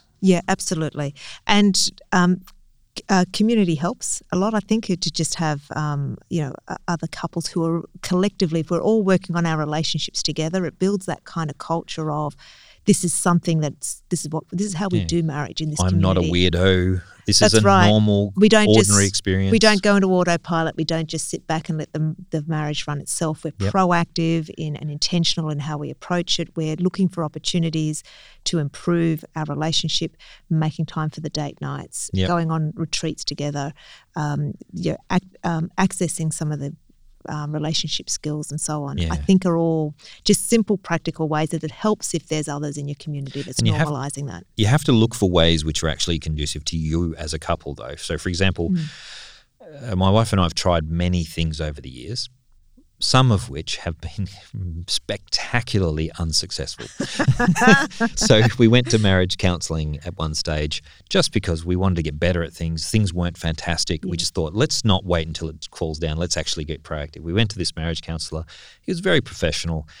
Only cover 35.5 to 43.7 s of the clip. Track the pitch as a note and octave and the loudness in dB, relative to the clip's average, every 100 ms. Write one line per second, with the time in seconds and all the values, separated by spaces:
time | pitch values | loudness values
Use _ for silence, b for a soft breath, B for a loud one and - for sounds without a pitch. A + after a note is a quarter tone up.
35.5 | E3 E3+ - F#3+ - F3 - D#3+ - D3+ | -4 -4 0 -2 0 -4 -2 -4 -4 -4
36.5 | D3 C#3 - _ _ - _ - D3+ D3 | -4 -8 -10 _ _ -20 _ -10 -8 -6
37.5 | D3+ D#3 D#3+ D#3 - - - D3+ D3+ - | -4 -2 -2 -2 -6 -6 -6 -4 -6 -6
38.5 | D3+ - D3+ C#3 C#3+ E2 D2 C#2+ F#3+ F#3 | -6 -4 -4 -4 -4 -2 -2 4 4 4
39.5 | E3+ E3 D#3+ D3+ - B B - - - | 2 2 0 -2 -6 B B 0 2 2
40.5 | A#3 G#3+ G3 - E3 - - D#3 D3+ D#3 | 2 2 -2 -2 -4 -4 -4 -2 0 -2
41.5 | D#3+ D#3 - G#3+ G#3+ - F3 - D#3 D3+ | -4 -6 -2 0 0 -2 -6 -2 -4 -4
42.5 | D3 D3 D3 C#3+ D3 D#3 C#3+ C3+ C#3 C3+ | -6 -6 -6 -8 -8 -8 -8 -8 -8 -6
43.5 | B2+ C#3 | 0 2